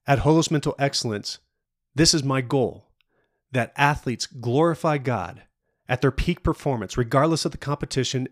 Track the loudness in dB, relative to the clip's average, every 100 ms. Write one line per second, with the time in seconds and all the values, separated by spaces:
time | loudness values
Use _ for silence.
0 | 0 2 4 4 2 0 -2 -2 -2 -2
1 | -4 -6 -8 -14 _ _ _ _ _ 2
2 | 2 2 0 -2 0 0 0 -4 _ _
3 | _ _ _ _ _ -2 -2 4 4 4
4 | -2 -4 -8 -8 -2 2 2 2 -2 -2
5 | -2 -4 -4 -12 -20 _ _ _ -6 0
6 | 0 2 -2 -2 -2 -2 -4 -4 -4 -4
7 | 0 2 2 0 -2 -6 -6 -6 -4 -4
8 | -4 -4 -4